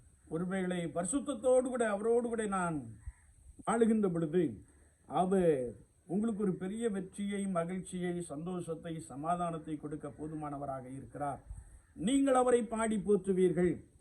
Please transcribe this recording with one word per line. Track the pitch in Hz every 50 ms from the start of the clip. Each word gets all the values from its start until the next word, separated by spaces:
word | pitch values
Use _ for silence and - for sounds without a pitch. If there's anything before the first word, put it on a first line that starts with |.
| - - - _ _ -
ஒருவேளை | 156 165 185 180 190 190 180 180 180 175 170
பரிசுத்தத்தோடு | 156 156 165 180 - 269 285 - 294 262 214 262 254 254 254 254 262
கூட | 247 247 233 220
அவரோடு | 202 196 214 226 233 240 233 240
கூட | 233 220 220
நான் | 208 196 190 180 170 160 143 120 113 110 - - - - - - - _ - - - - - -
வாழுகின்ற | 180 214 240 226 220 233 214 202 185
பொழுது, | 165 165 165 151 156 180 165 131 107 - - - _ - - _ _ _ _
அவர் | - 135 160 180 185 196 190 175 165 151 131 123 117 - - - - _ _ _
உங்களுக்கு | - 165 208 220 233 208 190 214
ஒரு | 185 165
பெரிய | 147 185 190 208 226 233 226
வெற்றியை, | 196 196 175 - - - 202 202 202 196 202 196
மகிழ்ச்சியை, | 185 165 170 170 185 185 175 - 180 180 175 180 175 175
சந்தோஷத்தை, | 170 - 147 147 170 185 180 175 165 165 160 156 - 170 160 160
சமாதானத்தை | - - 151 139 147 165 175 175 175 170 165 160 156 160 156 147
கொடுக்க | - 147 151 147 - 143
போதுமானவராக | - - 151 156 156 156 151 143 143 139 143 135 131 135 123
இருக்கிறார். | 127 135 135 131 - - 139 143 143 135 - - - - - - - - - - _ -
நீங்கள் | - 156 220 269 277 277 277 254
அவரை | 254 247 254 240 240 226
பாடி | - 226 220 226 220 220 208
போற்றுவீர்கள். | 165 196 208 190 - 196 190 180 185 180 - 170 180 175 139 113 - - - _